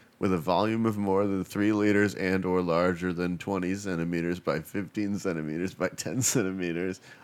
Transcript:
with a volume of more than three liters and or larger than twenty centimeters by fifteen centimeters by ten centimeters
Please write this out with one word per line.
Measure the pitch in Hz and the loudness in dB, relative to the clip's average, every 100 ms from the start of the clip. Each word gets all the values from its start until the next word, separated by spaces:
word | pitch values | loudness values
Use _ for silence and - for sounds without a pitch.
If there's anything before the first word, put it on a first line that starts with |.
| - - | -20 -4
with | 98 | 0
a | 90 | 0
volume | 78 87 107 113 110 | 2 2 4 2 0
of | 104 | 0
more | 101 95 101 | 2 2 2
than | 95 | 0
three | 90 101 104 | -2 0 2
liters | 107 104 101 104 - | 4 4 4 4 2
and | 92 95 92 | 0 0 2
or | 92 | 2
larger | 87 82 90 85 90 | 2 4 2 2 -2
than | 87 90 87 | -2 -2 -2
twenty | - 98 90 98 | -2 -2 -2 -4
centimeters | 101 85 85 85 85 87 | -4 -2 -2 -2 -2 -2
by | 80 76 | -2 -2
fifteen | 80 101 90 - 101 101 | -4 -8 -6 -4 -4 -2
centimeters | 95 82 76 80 92 | -2 -4 -4 -4 -6
by | - 90 | -4 -4
ten | - - 110 | -4 -6 -2
centimeters | 117 135 95 95 87 85 95 92 - - | 0 0 0 -2 -2 -2 -4 -6 -12 -20